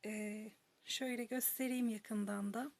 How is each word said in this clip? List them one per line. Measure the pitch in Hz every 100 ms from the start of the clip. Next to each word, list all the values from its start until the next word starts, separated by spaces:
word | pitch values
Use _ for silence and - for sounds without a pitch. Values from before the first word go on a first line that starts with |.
| 214
Ee, | 214 208 214 214 - _ _ -
şöyle | - 262 247 233
göstereyim | 254 - - 262 254 240
yakından | 214 - 214 202 202 202
da. | 214 277 -